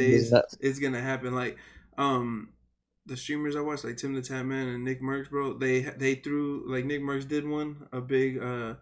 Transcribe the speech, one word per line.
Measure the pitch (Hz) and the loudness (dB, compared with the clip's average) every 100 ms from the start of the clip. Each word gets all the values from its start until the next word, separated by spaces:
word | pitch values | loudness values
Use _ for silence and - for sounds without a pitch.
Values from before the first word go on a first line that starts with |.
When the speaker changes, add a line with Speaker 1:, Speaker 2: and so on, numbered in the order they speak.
| 127 | 8
Speaker 1:
be | |
Speaker 2:
days, | 117 117 | 6 8
Speaker 1:
nuts. | 120 - - | 6 4 0
Speaker 2:
it's | 135 135 | -2 0
gonna | 139 123 | -2 -2
happen. | 131 127 123 127 | -2 -2 -2 -2
Like, | 123 - - - - - | -2 -6 -14 -20 -10 0
um, | 139 127 120 113 - _ _ _ _ _ - | 2 2 0 -4 -8 _ _ _ _ _ -12
the | 127 | -8
streamers | - 147 147 147 | -4 -2 0 0
I | |
watch, | 151 143 | -2 -2
like | 117 120 | -6 -4
Tim | 143 | -4
the | 135 | -4
Tatman | 131 131 131 135 127 | -4 -4 -2 -2 -2
and | 123 127 | -2 -2
Nick | 127 | -2
Mercs, | 131 139 135 | -2 -4 -2
bro, | 143 139 113 | -2 -2 0
they, | 131 127 | 2 2
they | 139 127 135 131 | 2 0 2 2
threw, | 147 147 143 143 - | 0 -2 0 -2 -2
like, | 127 135 | -2 0
Nick | 147 | -2
Mercs | 139 135 135 | -2 -2 0
did | 147 147 | -2 0
one, | 151 151 147 - | -2 -4 -8 -8
a | 127 | -8
big, | 127 135 135 127 | 0 2 4 0
uh, | 123 120 113 123 | -4 -4 -6 -8